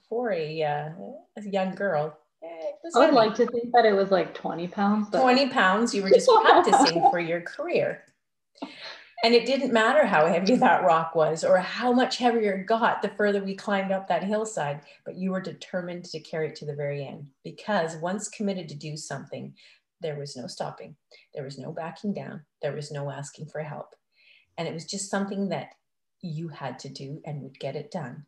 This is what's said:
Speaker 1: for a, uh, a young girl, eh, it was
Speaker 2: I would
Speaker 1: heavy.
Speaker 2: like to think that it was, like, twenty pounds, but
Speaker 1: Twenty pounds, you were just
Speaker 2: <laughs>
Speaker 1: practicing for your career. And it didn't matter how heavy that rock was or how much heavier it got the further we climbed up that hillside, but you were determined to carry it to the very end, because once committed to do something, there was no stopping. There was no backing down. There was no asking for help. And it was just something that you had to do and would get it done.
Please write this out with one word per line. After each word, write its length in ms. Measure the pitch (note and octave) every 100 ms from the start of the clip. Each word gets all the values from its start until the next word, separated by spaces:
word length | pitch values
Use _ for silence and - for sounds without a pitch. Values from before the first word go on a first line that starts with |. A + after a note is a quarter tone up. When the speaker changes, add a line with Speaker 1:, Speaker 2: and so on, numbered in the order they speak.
| _
Speaker 1:
for 220 | A3+ A#3+
a, 320 | F3 D#3 D#3+
uh, 280 | D3+ D3 D#3 F3+ G3+ D4 F4+ G#3+
a 60 |
young 320 | G#3 F#3+ F#3+
girl, 420 | F#3 G3+ D3+ D#3 - _ _
eh, 60 | -
it 300 | E4 D4+ -
was 100 | E4+
Speaker 2:
I 60 | A#3
would 40 | D#4
Speaker 1:
heavy. 100 | B3+
Speaker 2:
like 180 | A3
to 120 | A3+ A#3
think 240 | A#3+ A#3
that 100 | A#3+
it 100 | A3
was, 180 | G3 F#3+
like, 200 | F#3 D#3+
twenty 360 | - F#3 E3 F3+
pounds, 400 | G#3 G3+ G#3+ G#3
but 120 | C4
Speaker 1:
Twenty 260 | B3+ B3+ C4+
pounds, 440 | B3+ F#3 G#3 A#3+
you 120 | G3+
were 40 | F#3+
just 220 | F#3+ - A4
Speaker 2:
<laughs> 60 |
Speaker 1:
practicing 580 | - E4+ G#3 - C#4 E3+ -
for 80 | F3
your 220 | - E4+
career. 640 | - - E4+ A3 C#3 - _ _ _ _ _ _ - - - - - -
And 100 | A#3
it 100 | A#3
didn't 280 | B3 C4 B3+
matter 340 | A3+ A3+ D4 A3+
how 220 | E3 E3
heavy 260 | F3 G3
that 300 | B3 A#3+ E3
rock 320 | F3+ D#3+ E3 E3
was 260 | D#3 D#3+
or 160 | F3+ F#3
how 340 | F3+ G3 B3
much 260 | B3 B3 -
heavier 420 | B3 A#3 G#3 F#3+
it 60 | F#3
got 340 | A3+ A3 -
the 60 | G3+
further 340 | - G#3 G3+
we 140 | G3 G3
climbed 340 | - G3 F#3+
up 160 | F#3+ F#3+
that 160 | E3+
hillside, 600 | G3 G#3+ A3 F3 D3 D3 - _
but 120 | - F#3
you 160 | F#3+
were 80 | F#3
determined 640 | F#3 C#3+ - F#3 F3 F3
to 160 | F3 D#3
carry 300 | - D#3+ D3+
it 40 | -
to 80 |
the 120 | D3 C#3+
very 280 | C#3+ C#3+
end, 220 | C3+ D#3+ C#3+ _
because 540 | E3 - - G3+ E3 D#3+
once 320 | F3 G3+ -
committed 400 | - G3+ F#3 D#3
to 80 | C#3+
do 200 | D#3 D3+
something, 560 | - C#3 - C3 C3+ - _ _ _ _
there 160 | E3 D3
was 200 | C#3+ B2+
no 100 | A#2+
stopping. 480 | - D3+ - - - _ _ _
There 80 | -
was 160 | C#3 -
no 140 | C#3+
backing 420 | E3 D#3+ - G#3
down. 280 | D#3 C3+ D#3 _ _
There 100 | D3
was 200 | C#3+ D3
no 180 | C#3+ C#3+
asking 360 | C3+ D3 - D3+
for 160 | D3+
help. 340 | D3+ C#3 - _ _ _ _ _ _ -
And 120 | E3
it 60 |
was 100 | E3
just 260 | - G3+ -
something 380 | G3 G3+ G3 G3
that 220 | D3 - _ _ _ _ _
you 260 | F3 D#3 E3
had 320 | C#3+ C3+ B2+
to 100 | C#3
do 320 | C3+ C3+ D#3
and 180 | D#3 D3
would 160 | C3+ -
get 160 | C#3
it 160 | C#3+ -
done. 360 | F3 B2 D3+